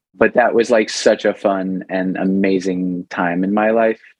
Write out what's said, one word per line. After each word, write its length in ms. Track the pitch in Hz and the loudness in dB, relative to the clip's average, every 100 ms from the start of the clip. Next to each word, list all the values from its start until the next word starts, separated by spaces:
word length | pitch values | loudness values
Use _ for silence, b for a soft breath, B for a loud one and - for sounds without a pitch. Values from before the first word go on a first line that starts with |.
| _ | _
but 200 | - 110 | 0 2
that 200 | 123 113 | 4 2
was, 160 | 117 113 | 2 2
like, 200 | 113 107 | 2 0
such 340 | - 120 107 | 0 2 2
a 100 | 104 | 0
fun 500 | - 101 98 92 92 - | -2 -2 -2 -4 -6 -6
and 280 | 92 92 - | -4 -2 -2
amazing 920 | 95 95 98 95 92 90 90 90 90 | -2 0 0 0 -2 -2 -4 -6 -8
time 320 | - 87 87 | -4 -2 -2
in 100 | 95 | 0
my 160 | 107 110 | 0 2
life. 300 | 113 113 110 - | 2 0 -2 -10